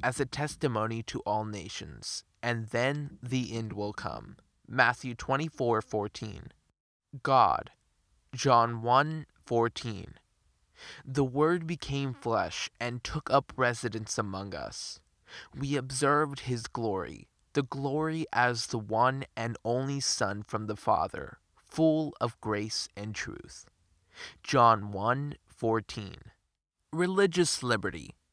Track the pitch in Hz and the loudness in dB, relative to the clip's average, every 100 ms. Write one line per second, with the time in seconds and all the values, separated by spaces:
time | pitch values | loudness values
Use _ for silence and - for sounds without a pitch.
0 | 127 123 135 - 147 - 143 110 110 113 | -4 -2 -2 -2 -6 -2 -2 0 -2 -4
1 | 113 - - 107 107 104 87 - 80 60 | -6 -6 -2 -2 -2 -8 -10 -10 -12 -12
2 | - - - _ 120 120 110 117 127 147 | -10 -10 -12 _ -4 -4 -2 0 0 0
3 | 147 - - 127 123 113 113 104 104 107 | -6 -10 -4 -2 -2 -4 -6 -4 -6 -4
4 | 95 57 53 - _ _ - 123 120 123 | -8 -8 -12 -18 _ _ -6 2 2 2
5 | 131 117 - 135 160 - 123 110 - 107 | -6 -8 -2 -2 -2 0 2 2 0 -4
6 | 104 - 107 92 - - _ _ _ _ | -4 -6 -10 -10 -16 -20 _ _ _ _
7 | _ 139 - 131 104 62 - - _ _ | _ -6 4 6 6 4 -2 -14 _ _
8 | _ _ _ 127 139 120 117 117 117 127 | _ _ _ -2 6 6 6 2 4 4
9 | 147 156 147 _ - 117 117 - 120 101 | 4 -2 -10 _ 0 2 2 0 -8 -8
10 | 101 - _ _ _ _ _ _ - - | -10 -16 _ _ _ _ _ _ -18 -16
11 | - 135 131 127 156 175 165 170 - 139 | -6 -2 0 2 2 2 -2 -6 -4 -4
12 | 139 123 120 113 90 - - - 120 120 | -4 -4 0 0 0 -4 -8 -6 -6 -6
13 | - 156 - 135 - - 123 117 120 107 | -6 -6 2 2 2 0 0 2 -2 -4
14 | 110 - 104 95 98 82 55 - - - | -4 -4 -4 -6 -8 -8 -8 -10 -12 -14
15 | _ _ _ - - 135 139 143 131 131 | _ _ _ -20 -16 -8 -2 -2 -2 0
16 | 143 147 151 139 131 123 113 - 113 95 | 4 4 2 -2 -4 -4 -4 -2 0 0
17 | 82 65 - _ _ - 135 139 139 143 | -4 -10 -16 _ _ -2 -2 -4 -2 0
18 | 156 160 - 117 123 120 - 123 104 110 | 0 -2 -2 2 2 2 -2 -4 -2 2
19 | 123 135 135 - 117 110 117 123 135 139 | 4 2 -4 -6 -6 -4 -2 -2 0 -2
20 | - - 101 101 107 110 107 107 - 98 | -2 0 0 -2 -6 -6 -4 -4 2 2
21 | 90 - 69 - _ _ _ - 160 156 | 2 -4 -10 -14 _ _ _ 4 4 6
22 | 151 - 120 - 107 104 110 - - - | 0 -2 -2 -2 -2 -2 -2 -4 -6 -8
23 | 104 101 - - - - - _ _ _ | -8 -6 -8 -10 -14 -20 -20 _ _ _
24 | _ - - - - 139 117 110 104 98 | _ -16 -16 -14 2 8 8 8 2 -2
25 | 107 131 143 - _ - 113 113 110 - | 0 0 -2 -10 _ -4 0 0 -2 -10
26 | 101 - - - _ _ _ _ _ 156 | -10 -14 -20 -20 _ _ _ _ _ -2
27 | 180 190 196 175 170 - 123 110 95 85 | 2 4 6 6 4 2 2 2 2 -4
28 | 65 - _ | -10 -18 _